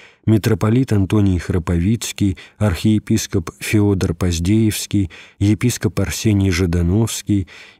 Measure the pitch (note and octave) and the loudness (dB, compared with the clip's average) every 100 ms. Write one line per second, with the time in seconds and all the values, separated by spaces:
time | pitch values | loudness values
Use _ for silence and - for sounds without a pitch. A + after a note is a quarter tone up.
0 | - _ - A2 A2 F2+ A2 A#2+ C3+ G#2 | -16 _ 2 2 2 0 2 2 2 0
1 | F#2 G#2+ G2+ F2+ - F#2 E2 F2 F2+ A#2 | 2 2 2 0 -2 -4 -2 0 0 -2
2 | - - G2+ E2+ - - G#2+ F2 A2 G#2+ | -4 -2 -2 -2 -10 -2 -2 0 2 0
3 | - A2 - G2+ E2 - - G#2+ G#2 G2 | 0 -2 -2 -4 -6 -10 -2 2 2 0
4 | F#2 E2 F#2 E2 F2 A2 A2 - - G#2 | -2 -2 -2 0 0 2 2 -2 -4 -2
5 | F#2+ - - - G2+ G#2+ B2 - G#2+ - | -2 -8 -16 -2 0 2 0 -2 -4 -2
6 | G2 - A2+ G2+ G2 E2+ F#2 F2 E2+ G2+ | -4 -2 0 2 2 2 0 0 0 0
7 | A2+ - - G2+ F2 - - | 0 -4 -2 -2 -2 -12 -20